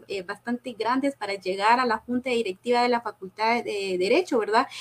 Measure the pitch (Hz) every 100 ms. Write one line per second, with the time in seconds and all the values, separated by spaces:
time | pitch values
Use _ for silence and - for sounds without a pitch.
0 | - 196 185 202 - 240 262 208 220 262
1 | 277 277 202 196 190 196 208 247 247 220
2 | - 247 262 240 220 185 240 240 247 240
3 | 233 - 190 196 220 240 - 208 196 185
4 | 185 277 370 254 202 220 269 -